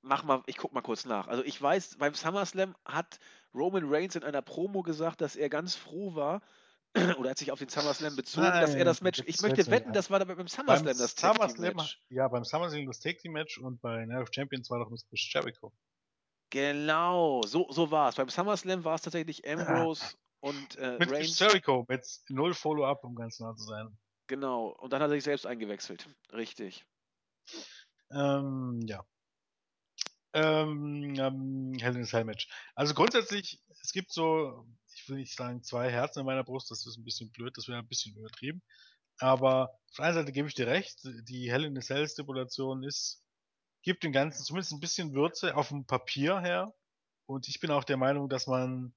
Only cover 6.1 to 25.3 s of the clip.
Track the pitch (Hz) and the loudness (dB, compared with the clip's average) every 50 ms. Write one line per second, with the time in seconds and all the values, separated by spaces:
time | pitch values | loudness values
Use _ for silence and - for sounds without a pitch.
6.1 | 165 156 143 147 175 208 _ _ _ _ _ _ _ _ _ _ _ 220 180 170 | -2 -2 0 0 -2 -2 _ _ _ _ _ _ _ _ _ _ _ 2 4 4
7.1 | 131 131 127 131 135 - 151 135 131 - 143 123 - 151 147 147 135 - 156 151 | 2 0 -2 -4 -4 -4 -4 -6 -6 -6 -8 -6 -4 -2 0 0 0 0 -2 -4
8.1 | 147 131 127 - - 160 175 190 180 170 165 151 143 135 - 165 160 - 180 185 | -4 -4 -6 -4 2 4 4 6 8 6 6 6 6 6 6 6 4 4 2 0
9.1 | - - - 156 165 - 196 214 - - - 240 190 247 226 247 214 202 185 - | 0 0 -4 -4 -2 2 2 4 6 6 6 6 6 4 4 2 0 0 2 4
10.1 | 196 196 190 185 185 170 180 170 - - 285 277 208 143 156 147 127 123 123 113 | 2 2 2 0 -4 -8 -8 -8 -8 -4 6 6 6 6 6 2 0 0 0 -2
11.1 | - - - 185 220 226 214 131 117 117 - - - 170 156 143 - _ _ _ | 0 2 4 4 6 6 2 0 0 -2 -2 -2 -2 -2 -6 -6 -8 _ _ _
12.1 | 127 127 131 127 123 120 117 - - 156 175 170 151 151 143 131 117 - - 156 | -2 0 0 2 2 -2 -2 -2 -2 -2 0 0 -2 -4 -6 -6 -8 -4 -4 -4
13.1 | 175 - - 170 160 151 160 156 - - 127 131 123 120 - 120 113 113 113 110 | -4 -4 -10 -8 -6 -6 -6 -6 -8 -10 -8 -8 -10 -6 -6 -4 -4 -4 -4 -4
14.1 | 120 131 123 - - 139 139 139 139 127 120 - 123 120 117 110 117 117 - _ | -4 -4 -4 -4 -4 -6 -4 -4 -6 -8 -6 -6 -4 -4 -4 -6 -8 -14 -14 _
15.1 | - 127 - - - 151 147 - 110 _ - - _ _ _ _ _ _ _ _ | -6 -6 -4 0 0 0 0 -2 -6 _ -18 -18 _ _ _ _ _ _ _ _
16.1 | _ _ _ _ _ _ _ _ - 135 139 143 143 147 147 156 156 160 170 175 | _ _ _ _ _ _ _ _ -2 0 0 0 0 0 2 2 2 4 4 4
17.1 | 180 175 170 151 135 123 110 101 120 165 185 - 139 165 170 151 151 156 143 123 | 4 4 4 4 4 2 0 2 2 2 2 2 2 2 2 4 6 4 4 4
18.1 | - - 135 127 - 175 180 208 208 190 - 185 185 185 160 160 160 156 - 170 | 4 2 -2 0 0 0 2 2 0 0 0 -2 -2 0 0 0 -2 -2 -2 -4
19.1 | 156 170 156 160 147 - - - 151 170 175 160 139 135 165 165 160 - - - | -4 -4 -4 -4 -8 -8 -6 -4 -2 -2 0 2 2 2 2 2 0 -4 -6 -10
20.1 | - _ _ _ _ _ - 139 143 139 139 - - - 131 127 123 - 170 139 | -10 _ _ _ _ _ -6 -6 -4 -4 -8 -12 -8 -4 -4 -4 2 2 2 2
21.1 | 135 147 156 165 165 - 190 214 208 190 - - 135 127 120 - 131 131 - - | 2 0 0 0 2 6 8 8 8 8 6 4 4 4 4 0 -2 -4 -4 -10
22.1 | - - _ - 139 131 151 175 170 - - 156 156 147 143 135 143 139 - 123 | -16 -16 _ -6 0 2 2 2 2 0 0 0 2 4 2 2 2 0 -4 -12
23.1 | 120 113 117 113 113 - 120 113 113 110 110 107 110 107 110 110 101 - _ _ | -10 -8 -8 -10 -10 -10 -10 -10 -10 -10 -12 -10 -8 -10 -10 -10 -14 -20 _ _
24.1 | _ _ _ - 135 135 139 131 127 120 113 98 - - - 131 135 135 151 147 | _ _ _ -8 -6 -4 -2 -2 -2 -2 -2 -4 -6 -10 -4 -2 0 2 2 2
25.1 | 147 147 131 147 | 2 2 2 0